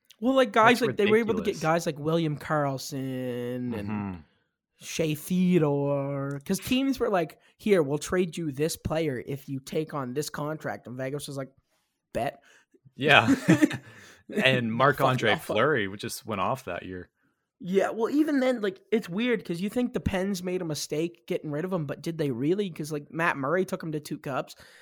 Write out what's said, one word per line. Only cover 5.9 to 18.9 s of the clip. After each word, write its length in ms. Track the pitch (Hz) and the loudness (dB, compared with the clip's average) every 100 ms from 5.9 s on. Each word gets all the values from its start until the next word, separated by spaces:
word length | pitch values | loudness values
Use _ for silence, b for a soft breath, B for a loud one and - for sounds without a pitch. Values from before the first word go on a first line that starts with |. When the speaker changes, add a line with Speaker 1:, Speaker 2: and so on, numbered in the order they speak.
| 143 139 143 139 143 - | 0 -2 -4 -6 -8 -4
Speaker 1:
'cause 120 | 190 | -4
teams 400 | - 254 269 262 | 0 0 0 0
were 120 | 233 | 0
like, 280 | 190 160 - b b | 0 -2 -8 b b
"Here, 240 | 214 196 | 2 4
we'll 160 | 139 147 | 4 -2
trade 400 | - 180 185 165 | -2 0 0 -2
you 120 | 160 | -6
this 280 | 131 160 - | -2 -2 -2
player 440 | - 160 160 123 - | -4 -2 -2 -4 -6
if 200 | 135 - | -10 -8
you 140 | 135 | -10
take 320 | 135 175 156 | -4 -4 -4
on 220 | 151 123 | -6 -4
this 160 | 131 156 | -4 -6
contract," 560 | - 147 156 139 101 - | -6 -6 -6 -8 -8 -10
and 100 | 127 | -8
Vegas 300 | 131 143 - | -6 -6 -8
was 80 | 139 | -10
like, 140 | 135 _ _ _ _ _ _ | -10 _ _ _ _ _ _
"Bet." 280 | - 113 - b b b _ _ - | -4 -4 -6 b b b _ _ -2
Speaker 2:
Yeah. 380 | 139 139 110 277 - | 6 6 8 2 6
Speaker 1:
<laughs> 320 | 156 302 - B B B B - | 6 6 0 B B B B -6
Speaker 2:
And 380 | - 131 131 117 | 2 4 4 0
Marc-Andre 600 | 113 135 135 135 127 110 | 4 4 6 2 4 2
Speaker 1:
Fuck 60 | 160 | 0
off. 60 | |
Speaker 2:
Fleury, 420 | - 104 135 139 98 | 0 2 4 4 0
which 140 | 101 | -4
just 240 | 113 - | -10 -10
went 160 | 107 104 | -6 -2
off 240 | 95 127 | 0 -2
that 220 | - 85 90 | -6 -8 -8
year. 240 | 92 85 _ _ _ _ _ | -12 -14 _ _ _ _ _
Speaker 1:
Yeah, 320 | 175 190 - | -2 0 0
well, 180 | 196 226 | 0 0
even 320 | 277 311 285 | 2 2 2
then, 220 | 254 247 | 2 0
like, 180 | 202 190 _ | -2 -6 _